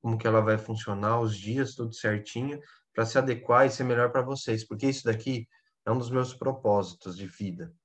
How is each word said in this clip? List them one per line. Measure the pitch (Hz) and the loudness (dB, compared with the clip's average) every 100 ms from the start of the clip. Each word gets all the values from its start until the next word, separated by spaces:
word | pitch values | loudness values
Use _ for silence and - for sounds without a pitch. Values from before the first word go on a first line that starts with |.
como | 117 113 | -2 0
que | 113 | 4
ela | 110 | 4
vai | 107 110 | 4 2
funcionar, | - 110 - 101 104 120 | 0 -8 -4 -2 0 2
os | 113 101 | 0 -2
dias, | 101 127 131 - | -2 -2 -2 -4
tudo | 120 | -8
certinho, | 110 110 104 104 117 135 143 - - _ | -4 -2 -2 -4 -6 -6 -6 -14 -20 _
pra | - 110 | -2 2
se | 135 | 2
adequar | 131 120 - 120 135 | 2 -2 4 6 6
e | |
ser | - | 4
melhor | 127 120 120 | 0 2 2
pra | 131 | 0
vocês, | 127 139 - 113 110 | -2 -4 -2 -4 -4
porque | 110 139 | -2 -2
isso | 135 | 0
daqui | 117 110 135 127 113 _ _ _ - | -2 -2 -2 -6 -8 _ _ _ -2
é | |
um | 123 | -2
dos | 117 | 0
meus | 127 127 | -2 -2
propósitos | - 131 131 110 104 90 - 95 90 | -2 -4 0 2 2 2 -8 -12 -10
de | 95 | -12
vida | - 101 87 82 - | -8 -8 -8 -12 -16